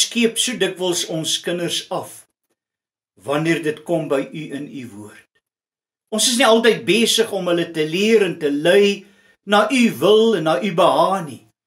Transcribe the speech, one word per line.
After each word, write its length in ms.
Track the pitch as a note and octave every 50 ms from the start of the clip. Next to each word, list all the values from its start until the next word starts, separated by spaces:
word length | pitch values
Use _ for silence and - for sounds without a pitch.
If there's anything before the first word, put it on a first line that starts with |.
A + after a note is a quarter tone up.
| -
skeep 320 | - - A#3+ A#3 A3 A3+ -
so 160 | - B3 A#3
dikwels 480 | E3+ F#3+ F3+ F3+ E3+ F#3 F3+ E3+ - - - E3+
ons 240 | D#3+ D#3 - - - -
kinders 400 | F#3 F3 F3 E3+ D3 - - - - F#3
af 320 | D3 - - - - _ _ _ _ _ _ _ _ _ _ _ _ _ _ _ _ _ _ _ _
wanneer 380 | - B2+ C#3+ D3+ D#3+ E3 D#3+ C#3+
dit 220 | - D3+ D3+ - -
kom 220 | - E3+ D#3+ D3+ C#3+
by 140 | C#3+ C3+ B2+
u 180 | - - D#3 D3 A#2 C3+
in 80 | C#3 D3
u 200 | - - C#3 A#2+ G#2 G2
woord. 320 | G#2 G#2 G#2 - - _ _ _ _ _ _ _ _ _ _ _ _ _ _ _ _ _ -
Ons 220 | G#3+ G#3+ G3+ B3+
is 80 | A#3+ A#3
nie 80 | C4+
altyd 340 | A3+ A3+ A#3 A#3+ A#3 G3+ D#3+ B2
besig 420 | D#3 F#3+ A3+ A3+ - - A3+ G#3+ -
om 140 | G3+ F#3+ F3+ F3
hulle 160 | E3+ E3+ E3+ E3+
te 160 | - D#3+ D#3
leer 400 | D#3 E3 F#3 G#3 A3 A3+ G#3 G3
en 140 | F3 - -
te 80 | D3+ C#3+
lei 540 | C#3+ D3 D#3 E3+ F#3+ G3+ G3+ G3+ G3+ G3 - _ _ _ _ _ _ _ _
na 220 | G3 G#3 G#3 G#3+ G#3+
u 120 | C#4 B3 A#3 G#3 C#3 A#2+
wil 380 | D3+ G3 G#3+ A3 A3+ A3+ G#3+ E3+
en 80 | D#3 D#3
na 60 | E3
u 140 | F3 A3+ G3 E3+
behaag 540 | F3+ F3 C#3+ C3+ D3+ F3 F#3 F#3+ F#3+ E3
nie. 160 | C#3 A#2 - _ _ _ _ _